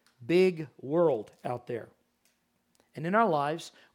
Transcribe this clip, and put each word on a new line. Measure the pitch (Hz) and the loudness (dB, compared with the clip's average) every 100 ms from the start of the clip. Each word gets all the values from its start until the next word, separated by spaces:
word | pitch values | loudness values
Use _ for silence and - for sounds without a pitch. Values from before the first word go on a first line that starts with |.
| _ _ 120 | _ _ 0
big | 175 185 160 143 - | 4 4 0 -10 -12
world | 127 165 165 117 104 _ | -4 2 2 2 -4 _
out | 131 123 - | -8 -8 -8
there. | 117 - _ _ _ _ _ _ _ _ _ _ - | -10 -10 _ _ _ _ _ _ _ _ _ _ -10
And | 160 | -2
in | 208 | 0
our | 220 | 2
lives, | 151 143 165 - _ _ | 2 -2 -4 -10 _ _